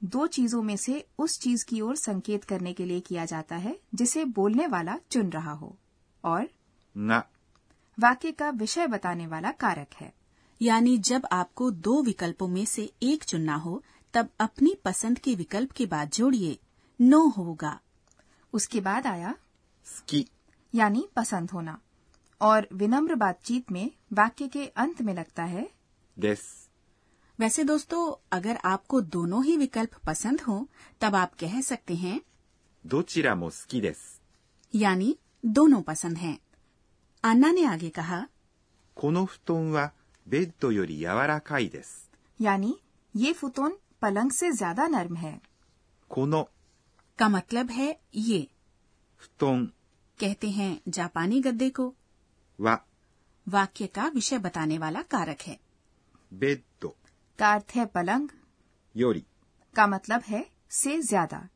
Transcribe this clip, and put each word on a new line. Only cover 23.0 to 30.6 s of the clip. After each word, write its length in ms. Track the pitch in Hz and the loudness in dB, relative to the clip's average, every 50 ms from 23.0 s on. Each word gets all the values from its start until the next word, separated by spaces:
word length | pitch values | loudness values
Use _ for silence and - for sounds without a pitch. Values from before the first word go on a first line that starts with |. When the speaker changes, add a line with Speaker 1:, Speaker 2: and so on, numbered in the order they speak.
| 311 330 330 | 2 2 2
Speaker 1:
बातचीत 580 | 240 214 190 180 - - - 240 254 247 - 185 | 2 2 0 0 -2 -4 -4 -4 -4 -4 -4 -6
में 180 | 180 196 262 - _ _ - 208 | -6 -6 -6 -8 _ _ -2 2
वाक्य 360 | 202 208 226 - - 285 269 | 2 2 2 2 -2 -8 -8
के 180 | - 285 285 | -6 -8 -8
अंत 360 | - - - 240 311 349 - 240 | -6 -4 -2 -2 -2 -2 -2 -4
में 120 | 208 185 | -4 -2
लगता 300 | 175 165 - _ - 170 | -4 -6 -8 _ -6 -6
है 260 | 175 175 185 254 392 - _ _ _ _ _ _ _ _ - | -4 -4 -6 -8 -8 -12 _ _ _ _ _ _ _ _ -2
Speaker 2:
で 180 | - 104 104 | 0 0 0
す। 320 | 104 - - - - - _ _ _ _ _ _ _ _ _ _ _ _ _ _ - | 0 -4 -10 -20 -20 -20 _ _ _ _ _ _ _ _ _ _ _ _ _ _ -2
Speaker 3:
वैसे 260 | 226 226 - - 311 | 0 0 2 2 2
दोस्तों, 640 | 277 302 302 294 - 339 339 339 320 - - _ _ - | 2 2 0 0 -2 -4 -2 -2 -2 -4 -8 _ _ -4
अगर 240 | 185 175 202 - | -2 -2 -2 -4
आपको 440 | - - 180 190 196 - - - 262 | -2 0 0 0 0 0 0 0 0
दोनों 440 | 202 160 - 180 170 170 185 226 262 | 0 0 -2 -2 -2 0 0 0 2
ही 120 | 294 339 | 2 2
विकल्प 380 | 311 277 262 - 226 220 226 - - - | 2 2 0 0 -2 -2 -2 -4 -6 -6
पसंद 340 | - 156 - - 214 269 330 | -6 -4 -2 -2 -2 -2 -2
हो, 280 | - - 208 196 | -2 -2 -4 -4